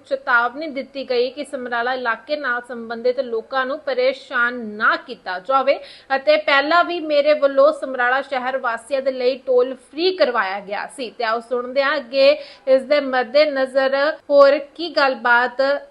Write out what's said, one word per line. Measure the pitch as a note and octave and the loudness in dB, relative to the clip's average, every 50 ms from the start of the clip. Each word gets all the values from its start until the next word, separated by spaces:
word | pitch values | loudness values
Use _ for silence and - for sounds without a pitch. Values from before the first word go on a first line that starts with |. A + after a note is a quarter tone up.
| _ - | _ -6
ਚੇਤਾਵਨੀ | C#4+ C4+ - C#4 B3+ A#3 A#3+ B3 A#3+ C#4+ D#4+ | -6 -4 0 0 2 2 2 0 -2 -6 -10
ਦਿੱਤੀ | D#4 B3 C#4 B3+ - - C#4 C4 C4 | -8 -8 -8 -10 -10 -10 -10 -6 -2
ਗਈ | B3+ A#3+ B3 C4 | 0 0 0 -2
ਕਿ | B3+ D4 C#4+ | -4 -8 -10
ਸਮਰਾਲਾ | - - C4 B3 B3 A#3+ A#3 A#3 B3 C4 | -10 -10 -10 -8 -6 -4 -4 -2 -2 -4
ਇਲਾਕੇ | C4 B3 A#3 A3+ A3+ - - D4+ | -2 -2 -4 -4 -4 -4 -6 -6
ਨਾਲ | D4 C#4+ B3+ A#3+ B3 A#3+ | -4 -4 -4 -4 -4 -6
ਸੰਬੰਧਿਤ | - B3+ A#3 A3+ A3+ A#3+ A#3 A#3 B3 B3 C4 | -8 -12 -12 -10 -10 -8 -4 -2 -2 -2 -2
ਲੋਕਾਂ | C4 A#3+ A#3 A3+ A3 - C4+ C4 C4 | -4 -4 -6 -6 -6 -4 -4 -4 -2
ਨੂੰ | B3+ C#4 D#4 | -2 -6 -6
ਪਰੇਸ਼ਾਨ | - D4 B3+ B3 B3 C4 C#4 C4+ - - C#4+ B3 A#3+ A#3+ B3 B3 A#3 | -6 -6 -2 0 0 0 -2 -4 -6 -6 -2 -2 0 -2 -2 -6 -10
ਨਾ | G#3+ G#3 G#3 A3 C4+ E4+ | -10 -6 -2 0 0 0
ਕੀਤਾ | D#4+ D#4+ - A#3+ - - G3 F#3 F3+ | 0 -4 -10 -16 -14 -10 -8 -8 -6
ਜਾਵੇ | F#3 - C4+ C4+ B3+ C#4 D#4 F#4 - - - - - - C4+ | -2 0 0 2 2 2 0 -2 -4 -14 -20 -18 -6 -4 -4
ਅਤੇ | C4+ C4+ D4+ D4+ | 0 2 2 2
ਪਹਿਲਾਂ | D#4 D4+ - C#4+ C#4 C#4 D4+ D#4+ F4 E4+ | 2 4 4 4 4 4 4 4 2 2
ਵੀ | D4 F4 F4 | 2 -2 -6
ਮੇਰੇ | D#4 D#4 D4+ C#4+ C#4+ D4+ D4+ | -4 0 0 2 4 2 2
ਵੱਲੋਂ | B3+ C#4+ C#4 C#4 C4+ C4+ D4+ D4+ | 2 2 2 4 4 4 4 4
ਸਮਰਾਲਾ | D4+ D#4 C4+ C4 B3+ B3 B3 B3+ C#4 | 0 -4 -8 -4 -2 0 0 0 0
ਸ਼ਹਿਰ | C4+ - C#4 B3+ B3 B3+ C4 | -2 -4 -6 -4 -4 -4 -4
ਵਾਸੀਆਂ | C4 B3 A#3+ A#3 - - - C#4+ C4 | -4 -4 -4 -6 -6 -6 -6 -6 -4
ਦੇ | C4 C#4 | -2 -2
ਲਈ | C4 B3+ B3 B3 C4+ | -4 -2 -2 -2 -2
ਟੋਲ | B3 - C4+ B3+ B3 B3 C4 C4 | -2 -2 0 2 2 2 2 -2
ਫ੍ਰੀ | B3+ _ _ - C#4+ E4+ F#4+ F#4 | -8 _ _ -6 -2 -2 0 0
ਕਰਵਾਇਆ | F4+ D4+ B3 A#3+ A3+ G3 F#3+ F#3+ G#3 | 0 0 0 0 0 -2 -2 -4 -8
ਗਿਆ | F#3+ F#3 G3+ G3 - - - | -8 -8 -8 -8 -8 -10 -10
ਸੀ। | - B3+ G#3+ | -10 -12 -10
ਤੇ | G3+ - A#3 | -8 -6 -4
ਆਓ | A3 A3+ A#3+ | -2 -4 -4
ਸੁਣਦੇ | A#3 - B3+ A#3+ B3 B3+ B3+ C#4 C4+ | -4 -6 -6 -6 -6 -4 -2 -2 0
ਹਾਂ | C#4 D4+ | 0 -2
ਅੱਗੇ | D4 B3 A#3 C4+ C4+ C4+ C#4 D4+ D4+ - - - - _ | -4 -6 -4 0 4 4 4 4 2 -2 -12 -20 -6 _
ਇਸ | C4+ C4 C4 | 2 2 2
ਦੇ | A#3 A#3+ D4 D4 | 2 2 0 0
ਮੱਦੇਨਜ਼ਰ | C#4 C4 B3+ B3+ B3 A3+ A#3 D4 D#4 D4+ C#4 C4+ C4 B3+ B3+ C#4 C4+ C4 C4 C#4 C#4+ D4+ D4+ - _ - | 0 0 -2 -2 -2 2 2 2 4 4 2 -2 -2 -2 0 0 0 2 2 0 0 0 -2 -4 _ 4
ਹੋਰ | C#4+ C#4+ C#4 C#4 C#4 D4+ D4+ - - | 6 8 8 8 6 4 0 -6 -10
ਕੀ | - E4 E4+ | -10 -10 -4
ਗੱਲਬਾਤ | C#4 D#4 C#4+ C4+ C4 A3 A3+ B3 A#3+ A#3+ B3 B3 A#3+ - - F3+ F#3+ F#3 - - | 0 2 2 2 2 0 0 2 4 4 2 0 0 -2 -2 0 -2 -4 -6 -10